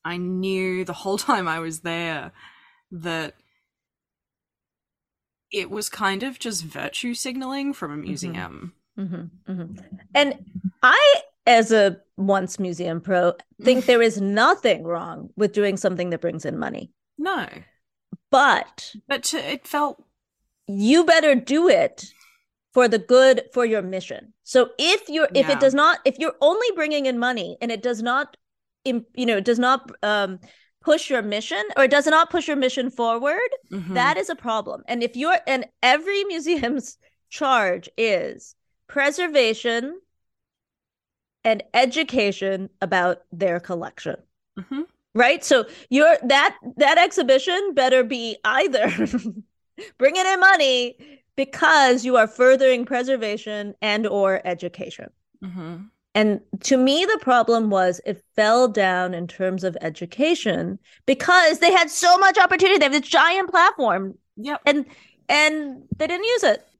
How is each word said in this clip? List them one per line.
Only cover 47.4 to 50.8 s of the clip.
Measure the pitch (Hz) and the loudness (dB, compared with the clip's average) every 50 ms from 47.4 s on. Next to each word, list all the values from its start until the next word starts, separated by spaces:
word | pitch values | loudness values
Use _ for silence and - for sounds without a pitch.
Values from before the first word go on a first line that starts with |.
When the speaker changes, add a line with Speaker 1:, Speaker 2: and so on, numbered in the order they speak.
| - 370 349 381 403 403 294 | 2 0 -2 -2 -2 -2 0
Speaker 2:
better | 277 254 262 254 254 254 | 0 2 4 4 2 2
be | 220 277 240 233 214 175 - - | 0 -4 -8 -8 -8 -10 -4 -4
either | 214 233 262 359 359 254 220 220 - 170 - 220 - - 240 - 226 180 214 - | -2 0 0 0 0 0 0 0 -2 -2 -4 -4 -4 -4 -6 -6 -8 -12 -12 -20
<laughs> | _ _ _ _ _ _ - 427 - _ | _ _ _ _ _ _ -20 -20 -20 _
bringing | _ 247 285 320 381 370 | _ 0 2 2 2 0
in | 381 381 359 | 0 2 4
money | 370 381 392 339 294 269 254 247 | 6 6 6 6 4 2 2 0